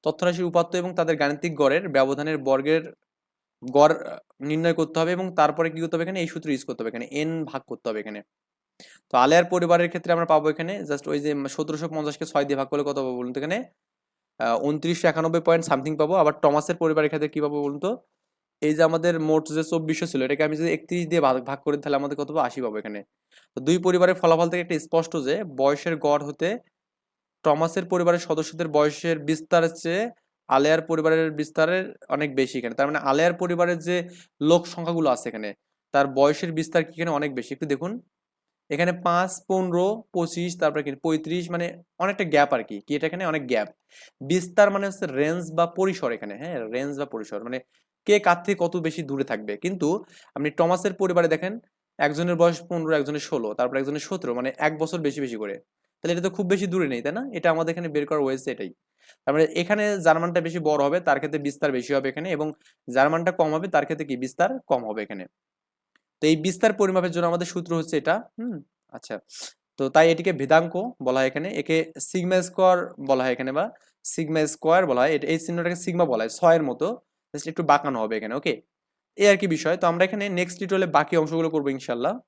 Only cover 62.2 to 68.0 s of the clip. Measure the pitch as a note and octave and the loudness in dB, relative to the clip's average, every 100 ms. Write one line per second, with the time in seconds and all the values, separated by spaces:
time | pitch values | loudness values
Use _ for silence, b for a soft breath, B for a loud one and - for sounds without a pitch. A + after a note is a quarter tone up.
62.2 | F3 D#3 D3+ D3 b b - B2 C#3+ D#3+ | -6 -4 -4 -8 b b -4 2 4 4
63.2 | E3+ F3 D#3 D#3 F#3 D#3 C#3+ D3+ D3+ B2+ | 0 0 0 0 0 0 0 -4 -4 -6
64.2 | B2+ - F3+ C4 _ B2+ A2+ G#2+ G#2 G2+ | -6 -2 -2 -2 _ -2 -2 -6 -6 -10
65.2 | F2+ _ _ _ _ _ _ _ _ _ | -14 _ _ _ _ _ _ _ _ _
66.2 | D#3 D#3+ E3+ F#3 A3+ G3+ G3 F#3 F3+ E3+ | 2 2 0 2 2 2 2 2 0 -2
67.2 | E3+ F3 F3 F#3 E3+ E3 D#3+ D#3 | 0 -2 -4 -6 -4 -4 -2 -2